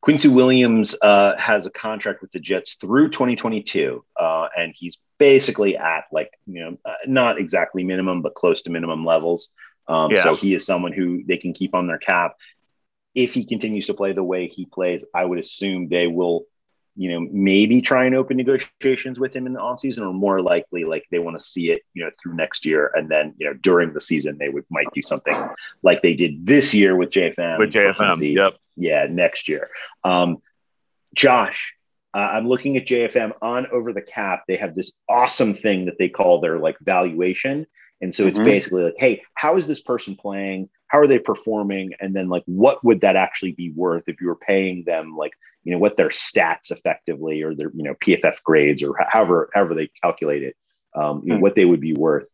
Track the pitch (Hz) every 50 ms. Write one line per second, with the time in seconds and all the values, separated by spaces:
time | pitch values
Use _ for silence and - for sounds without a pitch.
0 | - - 156 147 - 147 127 127 127 131 131 127 127 120 113 113 107 101 - -
1 | - 104 104 101 101 101 95 - - - 110 104 90 95 _ - - 110 110 107
2 | - 107 95 - - 95 _ 92 76 - 98 92 - - - _ - 92 107 135
3 | 151 156 151 - 131 123 120 110 - 120 113 107 101 - - 92 76 65 62 62
4 | _ _ _ - 87 82 82 80 82 - - 87 85 82 80 _ - 87 - _
5 | _ _ _ _ 147 139 135 135 135 - 107 - 104 101 92 - - 82 82 80
6 | - _ - 78 76 - _ _ _ - 92 87 82 80 87 - _ - - -
7 | - 135 131 131 123 120 113 - 101 82 - 90 85 - - 95 90 92 92 92
8 | 92 95 92 87 78 78 - - - 90 82 82 - 85 85 82 82 85 82 80
9 | 80 82 82 80 78 85 85 82 - - _ _ - - _ _ _ - 78 82
10 | 78 76 107 98 87 - - - - 98 95 87 - - 95 87 90 87 - 95
11 | 92 87 90 90 - - 90 85 - 92 87 - 95 87 - 92 90 87 82 80
12 | - - 92 90 87 82 - _ _ - _ _ _ _ _ _ _ _ _ _
13 | _ _ _ 127 127 120 - 127 110 - 117 107 101 110 107 104 92 - 101 -
14 | 101 95 95 92 92 90 92 92 90 85 - - 90 - _ - 92 90 87 85
15 | - - _ 85 90 90 90 87 80 - - - 98 98 95 92 90 80 87 87
16 | 87 87 82 87 90 87 85 85 85 _ _ _ _ _ _ _ _ _ _ 101
17 | 95 92 87 85 85 - - 101 98 98 95 98 104 107 117 127 123 - 139 127
18 | 127 127 131 131 131 131 - 127 127 120 139 131 - - _ _ - 135 127 123
19 | - 131 127 120 131 127 - 131 127 127 127 123 98 117 127 123 - 135 123 117
20 | 107 95 92 95 98 101 98 95 90 90 87 85 85 _ - 87 82 80 80 78
21 | - _ 90 87 85 82 80 78 - - - 92 85 82 82 - _ _ _ 90
22 | 85 78 - _ _ 87 80 82 80 78 - - - 78 78 78 73 - - 78
23 | 78 78 78 76 76 76 73 _ 78 73 71 67 - 95 90 87 87 80 73 76
24 | - - 82 76 67 76 73 73 73 71 67 71 71 _ 82 76 73 73 - 71
25 | 69 - - 71 _ 76 76 76 80 80 - - - - - _ - 92 87 85
26 | - 90 82 73 87 82 73 73 85 92 135 147 196 - - 107 101 95 92 90
27 | 90 87 - 98 90 85 - - 87 85 82 80 107 - - 113 101 98 95 -
28 | 107 101 90 80 78 73 76 92 98 98 95 _ _ _ _ - 90 85 78 76
29 | 76 85 85 87 90 82 - - - - 78 71 - - - - - - - _
30 | - 92 90 90 90 85 85 - _ _ _ _ _ _ _ _ _ _ _ _
31 | _ _ _ - 139 135 127 123 107 95 - - - - - _ _ _ _ _
32 | _ _ - 101 101 104 - 110 113 120 127 123 - 143 139 131 123 - 131 120
33 | 117 110 - 123 113 107 110 - - 117 117 123 127 123 - 123 113 117 110 98
34 | - - - - 107 98 92 - - - 92 90 107 90 80 90 92 - - _
35 | _ - 107 120 123 - - - 131 110 101 98 - 110 101 95 92 90 87 -
36 | 95 87 - - 101 90 87 85 82 85 80 82 78 78 - - - - 95 90
37 | 90 90 80 80 90 92 92 - - 135 139 143 156 _ _ _ _ _ _ _
38 | - 92 - - 104 95 - - 107 - 104 98 - - 92 92 87 85 85 -
39 | 135 131 113 98 - _ _ - - 151 165 190 170 147 151 - _ - 123 117
40 | - - 95 - _ 101 98 98 98 98 95 95 95 98 _ _ _ _ - 147
41 | 147 143 135 120 - - 104 - - - 110 107 104 101 98 95 95 95 - -
42 | 95 95 95 98 92 92 90 90 - - 87 92 107 135 139 - - 117 113 92
43 | 92 101 92 95 92 90 - - - 92 85 - 87 85 76 78 90 90 85 85
44 | - - 82 _ 90 87 85 - - - 101 98 95 95 92 90 85 85 85 80
45 | 80 80 80 78 76 76 - _ _ _ _ _ _ 82 90 87 95 104 101 -
46 | 92 76 - - - - - 107 90 82 80 - _ - 85 80 _ 90 80 -
47 | _ - 82 69 78 80 78 78 78 78 80 71 76 78 - 82 76 71 69 _
48 | - - 87 - - 82 - - _ - 80 78 73 73 73 69 73 71 69 -
49 | - - - 110 107 85 87 85 78 - - 101 - 82 82 80 80 - _ _
50 | - 87 82 - 82 76 73 73 69 65 - _ _ _ _ _ _ _ _ 76
51 | 76 76 73 73 - - 82 78 90 98 98 - 95 87 87 80 71 80 80 71
52 | 78 80 76 71 - _